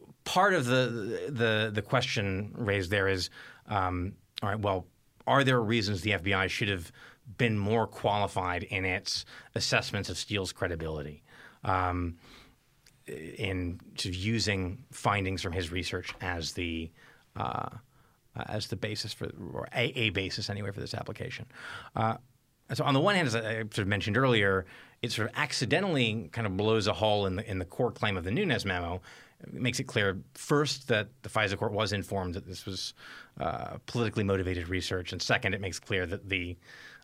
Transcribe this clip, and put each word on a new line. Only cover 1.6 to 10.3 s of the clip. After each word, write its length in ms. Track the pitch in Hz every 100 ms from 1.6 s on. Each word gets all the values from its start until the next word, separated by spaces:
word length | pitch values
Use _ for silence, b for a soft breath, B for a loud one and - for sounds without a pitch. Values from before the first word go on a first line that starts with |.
| 110
the 100 | 107
question 720 | - 127 127 - 98 95 104 -
raised 340 | 110 101 87
there 180 | 104 95
is, 220 | 95 85 B B B -
um, 480 | 104 92 90 92 - _ -
all 80 | 104
right, 100 | 107
well, 260 | 101 92 - _ _ _ -
are 180 | 131
there 160 | 131 127
reasons 420 | 104 117 101 98
the 100 | 104
F 100 | 98
B 120 | 92
I 140 | 98 92
should 200 | - 104
have 220 | 95 85 B B B - 98
been 180 | 120 107
more 300 | 101 113 107
qualified 800 | - 110 104 101 98 90 90
in 200 | 98 95
its 400 | 92 95 - - - B B
assessments 560 | 113 - 123 - 104 92
of 80 | 87
Steele's 340 | -